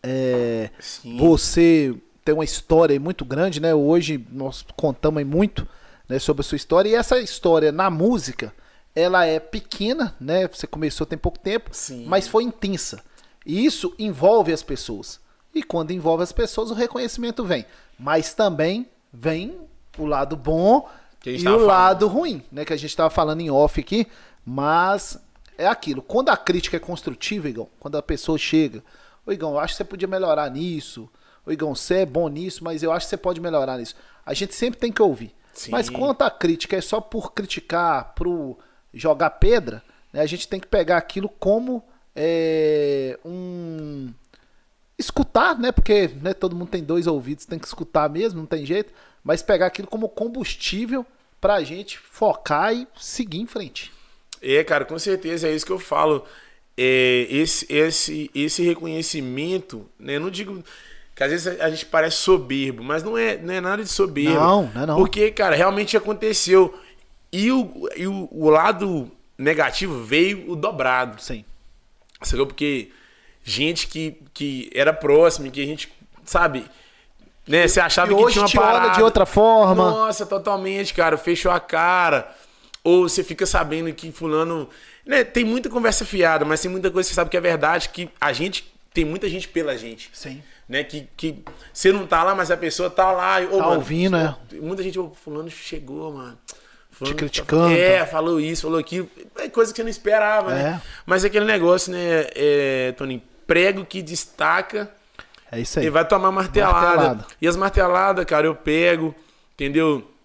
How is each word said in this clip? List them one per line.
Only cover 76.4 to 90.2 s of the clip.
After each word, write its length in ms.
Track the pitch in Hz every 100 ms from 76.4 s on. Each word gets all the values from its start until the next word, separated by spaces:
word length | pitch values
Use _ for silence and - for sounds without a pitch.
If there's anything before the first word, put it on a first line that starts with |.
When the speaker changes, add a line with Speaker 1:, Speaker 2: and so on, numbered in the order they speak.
| 170 135 110 - _ _ _ _ _ _ -
Speaker 2:
né, 200 | 156 170
você 120 | -
achava 320 | 170 - 180
Speaker 1:
E 40 | 202
Speaker 2:
que 60 |
Speaker 1:
hoje 100 | 233
Speaker 2:
tinha 80 | 202
uma 40 | 202
Speaker 1:
te 100 | 247
olha 80 | 190 180
Speaker 2:
parada. 140 | 185
Speaker 1:
de 80 | 185
outra 240 | 220 220 190
forma. 640 | - 220 226 196 185 185
Speaker 2:
Nossa, 340 | 220 220 214 208
totalmente, 680 | 196 208 196 190 196 196
cara, 220 | - 165 156
fechou 320 | - 165 185
a 80 | 175
cara. 720 | - 160 170 180 170 143 110 - - _ _ -
Ou 240 | 170 180 175
você 140 | 180
fica 220 | 190 170 190
sabendo 460 | 180 160 156 165
que 160 | 151 160
fulano, 560 | - 165 151 165 165 135 - - - -
né, 160 | 269
tem 200 | 233 240
muita 240 | 220 240 240
conversa 340 | 233 226 214
fiada, 400 | 214 196 165 160
mas 160 | 151 156
tem 100 | 185
muita 200 | 185 185
coisa 180 | 175 180
que 60 |
você 20 | -
sabe 140 | 165
que 60 | 180
é 40 |
verdade, 480 | 175 165 147 170 -
que 200 | - 175 -
a 120 | 147
gente, 400 | 120 175 185 - _ _
tem 120 | -
muita 240 | 156 175 202
gente 200 | 180 180
pela 280 | 165 151 123
gente. 320 | 117 110 -
Speaker 1:
Sim. 300 | -